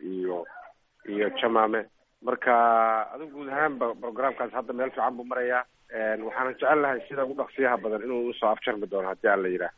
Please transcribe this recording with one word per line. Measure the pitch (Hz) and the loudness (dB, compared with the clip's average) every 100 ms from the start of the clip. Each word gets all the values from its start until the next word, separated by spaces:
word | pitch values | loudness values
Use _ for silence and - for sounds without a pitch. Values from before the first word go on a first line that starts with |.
iyo, | 90 92 92 87 85 - - _ _ _ - | -6 -4 -4 -4 -8 -14 -20 _ _ _ -8
iyo | 101 104 - | -2 -2 0
Jamaame. | 117 113 107 110 107 _ _ _ | 2 4 4 2 -4 _ _ _
Marka, | 120 123 127 120 117 113 113 110 107 | -6 -2 4 6 6 6 4 2 -2
adigu | 127 156 139 | -8 -12 -12
guud | 139 | -6
ahaanba | 139 147 131 120 104 | 0 0 0 -2 -2
programkaas | 120 113 131 120 120 | -8 -2 -2 0 -4
hadda | 120 120 | -4 -6
meel | 123 131 | -4 -4
fiican | 131 - 123 | 0 -2 -2
buu | |
marayaa. | 123 127 123 123 123 _ _ | -6 -2 0 0 -2 _ _
Een, | 113 110 110 | -4 -2 -2
waxaanan | 110 117 127 | -4 -4 -4
jecel | 120 139 151 | 0 4 4
lahay | 143 123 - | 4 -2 -4
sida | 139 | -4
ugu | 131 | -4
dhaqsiyaha | 139 120 - 131 117 | -2 -6 0 2 2
badan | 107 107 120 | 0 -4 -4
inuu | 120 120 | -4 -4
u | |
soo | - 107 | 0 0
afjarmi | 107 131 107 101 | 2 -2 -4 -4
doono | 98 95 | -4 -4
haddii | 95 107 | 0 2
Alla | 98 92 | 4 2
yidhaah. | 90 85 | -2 -4